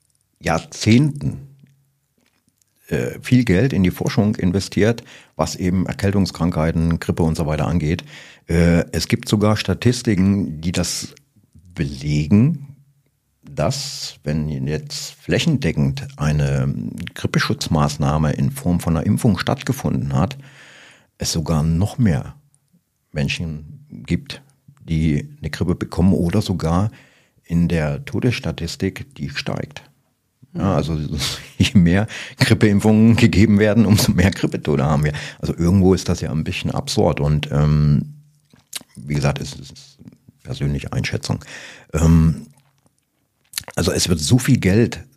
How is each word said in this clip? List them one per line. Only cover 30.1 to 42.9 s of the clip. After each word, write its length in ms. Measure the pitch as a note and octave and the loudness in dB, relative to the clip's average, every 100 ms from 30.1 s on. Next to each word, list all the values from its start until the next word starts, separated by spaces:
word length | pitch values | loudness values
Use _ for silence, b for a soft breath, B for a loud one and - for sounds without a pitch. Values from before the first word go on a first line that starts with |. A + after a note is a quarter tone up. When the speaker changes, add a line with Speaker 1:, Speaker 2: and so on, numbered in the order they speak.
| _ _ _ _ | _ _ _ _
Speaker 1:
Ja, 80 | - | -4
Speaker 2:
Mhm. 40 | F#2+ | 0
Speaker 1:
also 320 | D#2+ C#2+ D2+ D2 D2+ - | 0 0 -4 -4 -6 -6
<laughs> 300 | - - - | -8 -6 0
je 120 | - | 4
mehr 340 | G2+ E2+ F#2+ A2 B B - | 6 6 4 0 B B -2
Grippeimpfungen 760 | - G#2+ A2 G2+ G#2+ A2 A2+ | 2 4 4 4 4 6 6
gegeben 460 | A2+ A2+ F#2 A2 G2+ | 6 6 6 6 6
werden, 260 | G#2+ G#2+ G2 | 4 4 4
umso 240 | G#2+ - | 4 4
mehr 200 | F#2+ F#2+ | 2 2
Grippetote 520 | - D#3+ - - C#3+ | 2 -4 -4 -2 0
haben 200 | D3+ C#3+ | 0 0
wir. 80 | - D3 B B | 0 -4 B B
Also 180 | D2+ E2+ | -6 -2
irgendwo 380 | E2+ F#2+ F#2 | 2 4 6
ist 140 | F2+ - | 4 2
das 120 | E2+ | -4
ja 120 | D2 | -4
ein 100 | D2 | -4
bisschen 280 | F2+ - - | -4 -6 -6
absurd 480 | - - G#2+ F2+ D2 | -6 -4 0 2 2
und, 280 | D2 D2 - | 0 0 0
ähm, 600 | C#2+ D2+ D2+ D2 D2 - - _ _ _ _ _ - - - | 0 2 4 4 2 0 -10 _ _ _ _ _ -18 -16 -16
wie 180 | C#2 | -6
gesagt, 260 | D2 C#2+ C#2 | -2 -2 -2
es 140 | C2+ | -8
ist 440 | - - - - _ - - _ _ | -14 -18 -20 -20 _ -20 -20 _ _
persönliche 500 | - - C#2+ C#2+ - | -14 -6 -4 -4 -6
Einschätzung. 520 | - - - - - B B B B B | -6 -4 -6 -6 -8 B B B B B
Ähm, 540 | D#2+ D#2+ E2 D#2+ D2 - _ _ _ _ | 0 4 6 6 2 -6 _ _ _ _